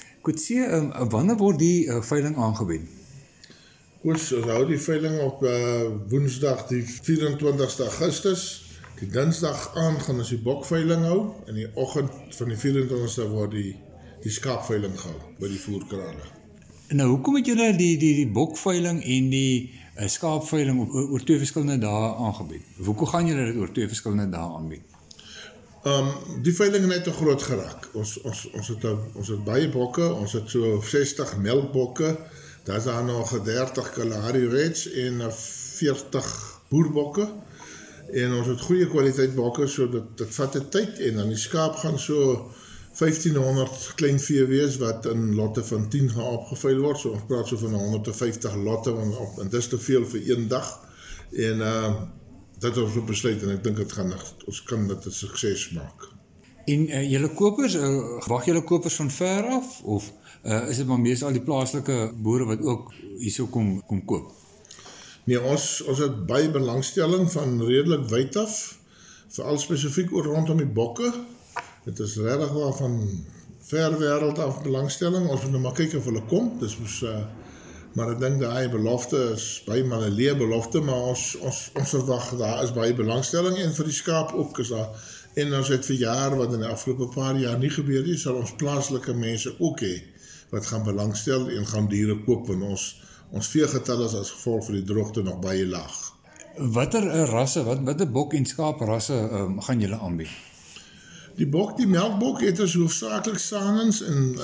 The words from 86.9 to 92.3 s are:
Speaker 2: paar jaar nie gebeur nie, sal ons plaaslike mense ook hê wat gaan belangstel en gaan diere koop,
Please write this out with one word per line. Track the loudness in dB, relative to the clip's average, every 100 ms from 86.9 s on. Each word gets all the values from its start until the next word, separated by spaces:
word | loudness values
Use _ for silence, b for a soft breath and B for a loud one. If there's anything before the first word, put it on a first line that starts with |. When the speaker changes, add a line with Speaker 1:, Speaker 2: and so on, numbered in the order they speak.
| -2 -2
Speaker 2:
paar | -2 0 0
jaar | 0 2
nie | 0
gebeur | 0 0 2
nie, | 2 -2
sal | -2 -2
ons | -4
plaaslike | -2 -2 0 0 -2 -2
mense | -2 -2 -2 -4 -2
ook | -2 0
hê | -4 -4 -10 -20 B B B
wat | -6 -4
gaan | -2
belangstel | 0 0 0 -2 0 0 0
en | -4 -2
gaan | 0 2
diere | 2 2 0
koop, | 2